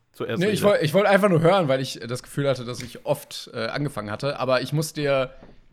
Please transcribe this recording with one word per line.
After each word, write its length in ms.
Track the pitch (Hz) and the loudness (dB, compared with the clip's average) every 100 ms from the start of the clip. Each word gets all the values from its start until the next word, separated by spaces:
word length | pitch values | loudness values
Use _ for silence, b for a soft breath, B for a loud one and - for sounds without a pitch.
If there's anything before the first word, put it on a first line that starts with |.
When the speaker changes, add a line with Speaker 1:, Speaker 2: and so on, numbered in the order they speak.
| _ | _
Speaker 1:
zuerst 300 | _ 120 117 | _ -4 0
Speaker 2:
Nee, 60 | 196 | 0
Speaker 1:
rede. 100 | 190 | 2
Speaker 2:
ich 80 | |
woll-, 140 | 202 202 | 4 4
ich 120 | 156 | 2
wollte 160 | 185 202 | 2 4
einfach 180 | 196 202 | 4 4
nur 140 | 165 | 4
hören, 260 | 160 196 156 | 4 4 2
weil 120 | 135 | 0
ich, 220 | 131 - | -2 -8
äh, 60 | 117 | -8
das 160 | 123 | -10
Gefühl 240 | - - 139 | -8 -4 -2
hatte, 160 | 127 | -2
dass 180 | 120 123 | -4 -10
ich 240 | 120 - - | -12 -10 -4
oft, 440 | 147 - - - | -4 -4 -16 -12
äh, 120 | 120 113 | -8 -6
angefangen 440 | - 143 - 104 | -4 -4 -4 -6
hatte. 300 | 107 139 143 | -6 -4 -4
Aber 220 | 127 127 | 0 0
ich 100 | 131 | 0
muss 200 | 147 156 | -2 -2
dir 380 | 151 143 135 127 B B B _ | -4 0 0 0 B B B _